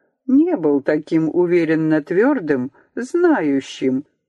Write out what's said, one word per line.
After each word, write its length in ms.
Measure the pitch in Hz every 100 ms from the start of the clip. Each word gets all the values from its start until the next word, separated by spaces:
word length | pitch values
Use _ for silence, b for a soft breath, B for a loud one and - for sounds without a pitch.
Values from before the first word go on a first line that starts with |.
| _ _ 254
не 280 | 269 339 294
был 260 | 147 143
таким 460 | 139 156 - 160 160
уверенно 720 | 170 175 175 160 160 160 156
твёрдым, 680 | 147 180 247 269 156 147 277 b b
знающим, 1120 | - 247 349 349 254 156 139 - - 135 131 - _